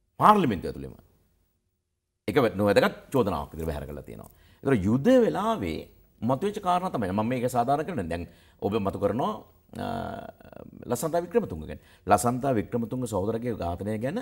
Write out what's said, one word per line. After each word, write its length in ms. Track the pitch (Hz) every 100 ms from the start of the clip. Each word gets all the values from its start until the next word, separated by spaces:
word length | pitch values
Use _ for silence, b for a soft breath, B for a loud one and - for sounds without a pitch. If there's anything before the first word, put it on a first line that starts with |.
| _ -
පාර්ලිමේන්තුව 480 | 170 214 147 85 71
ඇතුළේම. 240 | 69 65 - - _ _ _ _ _ _ _ _ _ _ _ -
ඒක 80 | - -
නොවැදගත් 420 | 95 104 101 196 - -
චෝදනාවක් 420 | 135 101 78 71
විදිහට 160 | 78 80
බැහැර 180 | 73 69
කරලා 200 | 71 -
තියෙනවා. 240 | 53 - b b b
ඒතර 100 | - 123
යුද 220 | 98 127 214 262
වෙලාවේ 580 | 208 160 220 208 87 80 - - _ _
මතුවෙච්ච 380 | 113 135 202 208
කාරණා 320 | 180 175 185
තමයි. 200 | 143 98
මම 160 | 101 113
මේක 160 | 131 123
සාධාරණ 360 | 123 117 143 160
කරන්නේ. 220 | 151 82
දැන් 140 | 85 127 b b b
ඔබ 100 | 104
මතු 240 | 107 98 95
කරනවා, 340 | 101 110 190 - - _ _
අ, 120 | - - 50 50 - - - - - - - -
ලසන්තා 340 | 120 160 170
වික්‍රමතුංග 400 | 175 233 170 80 76
ගැන. 140 | - b b 92
ලසන්තා 460 | 101 120 123 139
වික්‍රමතුංග 500 | 113 - 117 113 127 120
සහෝදරගේ 480 | 101 104 113 120
ඝාතනය 440 | 107 85 87 101 110
ගැන 200 | 127 214